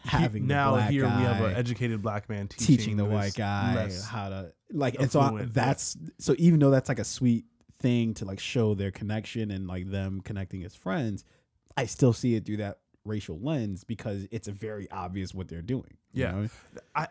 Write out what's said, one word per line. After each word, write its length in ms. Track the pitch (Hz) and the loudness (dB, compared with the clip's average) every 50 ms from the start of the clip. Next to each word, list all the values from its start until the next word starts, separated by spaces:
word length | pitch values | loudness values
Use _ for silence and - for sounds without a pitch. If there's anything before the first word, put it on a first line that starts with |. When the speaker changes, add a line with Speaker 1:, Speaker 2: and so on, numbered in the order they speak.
| - | -4
Speaker 1:
he-, 60 | - | 0
Speaker 2:
having 380 | - - - 123 104 - 131 | 2 4 4 2 2 0 0
the 60 | 135 143 | 2 2
Speaker 1:
now 200 | 143 139 135 131 | 4 4 4 4
Speaker 2:
black 180 | 127 - - | 4 4 4
Speaker 1:
here 140 | 143 139 135 | 4 4 4
we 40 | 127 | 4
have 320 | 123 123 127 123 120 - | 4 4 2 2 2 2
an 120 | 113 107 95 | 2 2 2
Speaker 2:
guy 40 | |
Speaker 1:
educated 440 | 123 123 120 123 - 123 120 113 107 | 0 0 -2 -2 -2 0 -2 0 -2
black 280 | 98 113 101 104 - - | -2 -2 -4 -4 -4 -6
man 180 | 110 101 101 | -6 -6 -6
Speaker 2:
teaching 300 | 101 - - 226 185 139 | -6 -6 2 6 6 6
Speaker 1:
teaching 200 | 117 107 110 107 | 6 6 2 0
Speaker 2:
the 80 | 104 101 | 0 2
Speaker 1:
this 60 | 104 107 | 2 2
Speaker 2:
white 200 | 104 101 98 - | 0 0 0 -2
guy 400 | - 107 101 101 101 98 98 120 | -2 -2 -2 0 0 0 0 0
Speaker 1:
less 300 | 117 110 101 92 92 101 | 0 0 -2 -4 -6 -8
Speaker 2:
how 240 | 107 117 110 101 98 | -8 -8 -8 -6 -6
to, 240 | 95 95 95 85 - _ _ - | -8 -8 -10 -12 -14 _ _ -8
like, 280 | 226 147 139 123 117 - | -4 -2 -2 0 0 0
and 120 | 139 127 | 0 2
so 80 | - 151 | 4 4
I, 40 | 139 | 4
Speaker 1:
affluent, 220 | 139 110 107 127 | 4 2 -2 -4
yeah. 180 | 120 110 120 120 | -2 0 2 2
Speaker 2:
that's, 320 | 131 135 - - - - - 160 160 - - | 2 2 0 -2 -6 -8 -10 -12 -14 -14 -4
so 160 | - - 139 | 0 0 2
even 220 | - 165 175 165 151 | 6 6 6 8 8
though 120 | 143 135 | 8 6
that's, 160 | 135 131 - | 6 6 4
like, 120 | - 131 113 | 2 -2 -4
a 40 | - | -4
sweet 420 | - - - 131 120 117 113 - _ _ _ _ _ _ - | -6 -2 2 2 4 4 2 0 _ _ _ _ _ _ -2
thing 340 | - 123 123 120 117 113 104 | 0 2 4 4 2 0 -2
to, 100 | - - | -4 -6
like, 140 | 98 98 - | -8 -8 -8
show 360 | - - - 127 113 107 104 | -6 -2 0 2 4 4 4
their 160 | 98 98 98 | 2 0 -2
connection 580 | 95 - 110 101 107 110 104 - - 120 110 104 | -4 -4 -4 -4 -4 -4 -6 -6 -6 -4 -4 -4
and, 180 | 98 95 95 | -4 -4 -6
like, 220 | 87 92 92 90 95 | -6 -6 -6 -4 -4
them 320 | 98 98 95 95 95 95 | -2 -2 -2 -2 -4 -6
connecting 420 | 92 - 107 98 98 - - 92 87 | -8 -8 -8 -8 -8 -8 -8 -10 -10
as 120 | 90 - | -12 -14
friends, 480 | - - 185 190 170 127 110 101 95 - _ _ _ _ _ _ _ _ - - | -10 -6 -4 -2 -2 -2 -2 -4 -6 -10 _ _ _ _ _ _ _ _ -10 -6
I 100 | - 131 | -6 -4
still 260 | 101 - - 143 123 113 | -4 0 4 4 4 4
see 220 | - - 123 117 | 4 2 0 0
it 100 | 110 - | 0 0
through 120 | - 104 | -2 -4
that 220 | 104 104 98 - - _ _ _ _ - | -4 -4 -6 -8 -10 _ _ _ _ -8
racial 360 | 104 107 107 - - 82 80 | -6 -6 -6 -6 -8 -8 -6
lens 440 | 107 147 160 139 113 101 95 90 - | -4 -4 -2 -2 -2 -4 -6 -6 -8
because 440 | - 113 - - 113 101 98 98 - | -8 -8 -8 -6 -6 -6 -6 -6 -8
it's 160 | 117 110 - | -8 -10 -8
a 40 | 104 | -10
very 380 | 101 98 107 107 107 104 95 - | -10 -10 -10 -10 -10 -10 -10 -10
obvious 420 | - 95 92 90 92 98 95 85 | -8 -8 -8 -6 -6 -6 -6 -6
what 160 | - 95 92 | -6 -8 -10
they're 140 | - 82 85 | -10 -10 -8
doing. 360 | 82 110 131 123 - - - _ _ _ | -6 -4 -4 -6 -6 -10 -18 _ _ _
You 120 | - 131 127 | -6 -4 -4
Speaker 1:
Yeah. 80 | 101 | -2
Speaker 2:
know? 180 | 90 98 104 110 - - - - - - - _ - | -2 -2 -4 -4 -6 -12 -20 -20 -20 -20 -18 _ -6
Speaker 1:
I, 120 | 151 160 - | -6 -4 -4